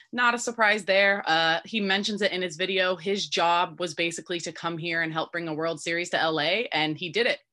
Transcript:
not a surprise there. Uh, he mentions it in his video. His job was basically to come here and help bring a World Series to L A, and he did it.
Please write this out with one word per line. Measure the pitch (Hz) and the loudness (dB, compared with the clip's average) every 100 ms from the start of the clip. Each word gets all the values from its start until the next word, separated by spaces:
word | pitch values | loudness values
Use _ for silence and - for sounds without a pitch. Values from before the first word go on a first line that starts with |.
| - | -10
not | 240 240 233 | 0 2 2
a | |
surprise | 240 233 208 214 180 | -2 2 2 2 4
there. | 190 196 202 - | 4 6 4 2
Uh, | 165 160 165 - | 4 4 2 0
he | 220 | -2
mentions | 196 196 208 202 | 0 0 0 0
it | 202 | 0
in | 180 | 0
his | 180 156 | -4 -4
video. | 185 190 185 180 | -2 0 0 0
His | 180 202 147 | -2 -2 -2
job | 185 170 175 180 156 | 0 4 4 2 -2
was | 175 156 | -8 -2
basically | 170 165 160 175 | -2 -2 -6 -6
to | 170 | -6
come | 160 170 170 | -6 -6 -4
here | 170 165 | -4 -2
and | 160 | -2
help | 160 - | -2 -4
bring | 170 170 | -4 -6
a | |
World | 151 165 165 | -4 -2 -4
Series | 170 170 170 | -4 -4 0
to | 147 | 0
L | 160 160 | 2 2
A, | 151 202 240 | 2 0 0
and | 151 156 151 | 0 0 -2
he | 180 | -4
did | 196 240 | 0 0
it. | - _ | -2 _